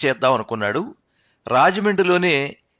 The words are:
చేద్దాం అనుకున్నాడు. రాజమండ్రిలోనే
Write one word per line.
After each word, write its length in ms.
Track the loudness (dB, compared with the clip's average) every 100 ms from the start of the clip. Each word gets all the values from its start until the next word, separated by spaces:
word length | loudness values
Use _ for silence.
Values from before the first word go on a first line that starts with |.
| -2
చేద్దాం 280 | 0 0
అనుకున్నాడు. 640 | 0 -2 -4 -4 -4 -6 -12 _ _ _ _ -2
రాజమండ్రిలోనే 1080 | 2 2 2 0 0 2 2 2 0 -2 -10 _